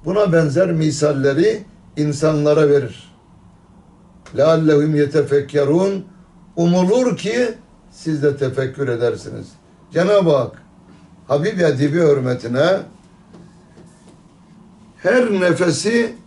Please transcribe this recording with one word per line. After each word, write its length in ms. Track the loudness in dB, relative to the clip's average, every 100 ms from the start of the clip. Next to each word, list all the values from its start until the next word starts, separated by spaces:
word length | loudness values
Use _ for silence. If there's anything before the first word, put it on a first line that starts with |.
buna 280 | -2 0 2
benzer 400 | 2 2 0 0
misalleri 920 | 0 -2 0 -2 0 0 2 0 0 -10 -20 -14 -4
insanlara 720 | -4 0 0 2 2 4 4
verir. 480 | 2 0 -12 -20 _ _ -20 -20 _ _ -20 -20 _ -20 -20 -10 0
لَعَلَّهُمْ 720 | 2 2 2 2 2 0 0
يَتَفَكَّرُونَ. 920 | 0 0 0 0 -2 0 0 0 -4 -10 -20 -20 -20 -14 -2
Umulur 600 | 0 2 2 2 0 -2
ki 380 | -4 -2 -2 -6 _ -20 -20
siz 320 | -12 -6 -2
de 140 | -2 0
tefekkür 520 | -4 -4 -6 -6 -6
edersiniz. 580 | -2 -2 -4 -12 -16 -16 -20 _ _ _
Cenab-ı 440 | -2 2 2 4 0
Hak 260 | -2 -10 -20 -20 -20 -20 -20 -20 -4
Habib 320 | -2 -2 0
Edibi 380 | 0 0 0 2
hürmetine 800 | 2 2 0 -6 -4 0 0 0 -4 -20 _ -20 -20 -20 -20 -20 -20 -20 -20 -20 -20 -20 -20 _ -20 -20 -20 -20 -20 -6
her 360 | 0 2 2
nefesi 800 | 0 0 0 0 -2 0 0 -2 -6